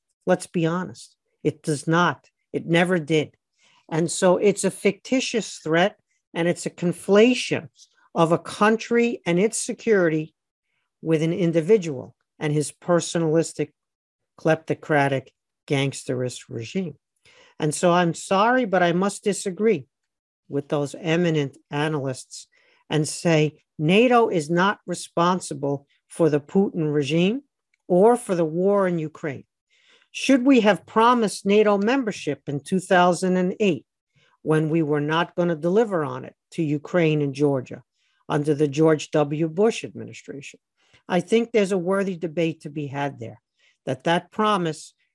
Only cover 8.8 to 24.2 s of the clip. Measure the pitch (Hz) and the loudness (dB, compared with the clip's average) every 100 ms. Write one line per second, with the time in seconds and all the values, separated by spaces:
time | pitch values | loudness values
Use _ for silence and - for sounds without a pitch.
8.8 | - 233 233 - - 175 220 - - 208 | 0 0 0 -2 -2 2 0 -2 -8 -6
9.8 | 226 202 170 156 160 _ _ _ _ _ | 0 2 4 0 -4 _ _ _ _ _
10.8 | _ _ 160 160 160 175 170 165 156 220 | _ _ -2 0 0 0 0 0 2 2
11.8 | 170 127 110 _ _ _ 151 147 143 - | 2 -8 -12 _ _ _ -2 -2 -2 -8
12.8 | - 175 160 170 165 165 156 - 147 _ | 0 0 0 -2 0 0 -2 -6 -10 _
13.8 | _ _ _ _ _ _ 160 160 - 147 | _ _ _ _ _ _ -2 -2 -2 -8
14.8 | - 151 139 135 - _ _ _ - 139 | 0 2 2 -2 -6 _ _ _ -4 -2
15.8 | 139 - - 127 123 - - 120 113 190 | -2 -4 -8 -6 -6 -10 -14 -12 -8 -8
16.8 | 175 - _ _ _ _ _ - 156 - | -8 -12 _ _ _ _ _ -4 -4 0
17.8 | 180 175 170 - - 190 226 254 226 185 | 2 4 2 -2 -2 0 2 2 0 2
18.8 | 175 175 202 - 208 185 202 175 220 165 | 2 2 -2 -4 -6 -4 -6 -2 0 0
19.8 | - _ _ _ _ _ _ 139 - 151 | -4 _ _ _ _ _ _ -8 -4 -4
20.8 | 143 - 170 165 175 156 139 - _ 147 | -4 -6 -2 0 2 0 -2 -8 _ -4
21.8 | 156 151 131 123 - - - _ _ _ | -2 -2 -6 -8 -14 -20 -20 _ _ _
22.8 | _ 156 147 - 175 156 151 - _ - | _ -2 -2 -2 0 2 2 -4 _ -4
23.8 | 156 196 247 240 | 2 4 4 4